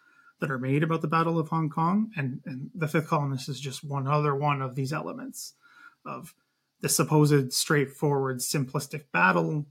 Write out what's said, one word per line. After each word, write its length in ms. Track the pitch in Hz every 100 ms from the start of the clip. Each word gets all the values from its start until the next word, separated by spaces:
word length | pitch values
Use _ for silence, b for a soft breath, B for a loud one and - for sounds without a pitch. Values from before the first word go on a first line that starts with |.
| b b b _
that 100 | 151
are 80 | 131
made 260 | 131 139
about 180 | 160 160
the 60 | 160
Battle 300 | 165 165 165
of 120 | 160
Hong 200 | 165 156
Kong. 420 | 156 165 196 220 165
And, 260 | 135 131 -
and 240 | 131 151
the 140 | 190 151
fifth 200 | 165 156
columnist 420 | 160 143 135 -
is 100 | 127
just 240 | 139 127
one 240 | 147 139 135
other 260 | 151 147
one 280 | 139 147 139
of 120 | 131
these 200 | 131 135
elements 600 | 156 - - 269 - - B B B B B -
of 280 | 131 - - _ _ _ _
the 80 | -
supposed 640 | - 160 151 151 147 127
straightforward, 880 | - - 151 131 - 156 143 135 127
simplistic 720 | - 156 131 147 - 151 -
battle, 540 | 175 185 175 165 151 147